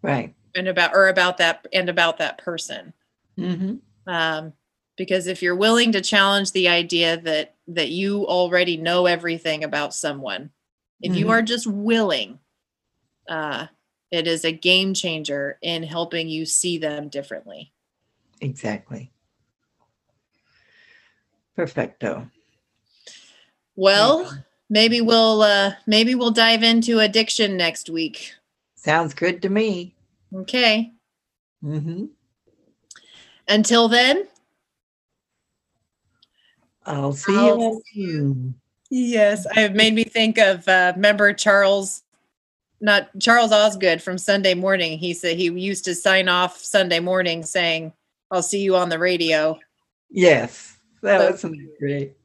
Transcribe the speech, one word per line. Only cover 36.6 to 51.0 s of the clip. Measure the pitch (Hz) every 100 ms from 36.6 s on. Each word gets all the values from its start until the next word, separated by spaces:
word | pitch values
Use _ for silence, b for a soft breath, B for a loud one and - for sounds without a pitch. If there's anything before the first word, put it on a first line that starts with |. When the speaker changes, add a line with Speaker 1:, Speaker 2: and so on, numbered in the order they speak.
| _ _ -
Speaker 1:
I'll | 143 139
see | 139 - 202
Speaker 2:
I'll | 208 233
Speaker 1:
you | 226 220 -
Speaker 2:
see | 208
you. | 185
Speaker 1:
soon. | 156 139 131 127 127 _ _ _
Speaker 2:
Yes, | 254 240 233 208 208 185 220
it | 214 196
made | 220
me | 220
think | 226 226 220 220
of, | 202 185 180
uh, | 185 180 180
remember | 208 208 202
Charles, | 202 214 196 196 196 196 - _ _ _ _ _ _ _ _
not | 214 202 185 196
Charles | 233 240 226
Osgood | 214 214 202 185 165
from | - 185
Sunday | - 202 190 180
Morning. | 190 190 165 156
He | 175
said | 170 180 165
he | 180
used | 175 190 190 -
to |
sign | 175 196 190 185
off | 180 180 -
Sunday | - 208 180 170
morning | 175 185 175 165
saying, | 160 185 170 160 165 - _ _ _
"I'll | 180
see | 170 202
you | 196 185
on | 175
the | 160
radio." | 180 180 165 156 156 156 _ _ _ _ _
Speaker 1:
Yes, | 196 175 139 - - - _ _ _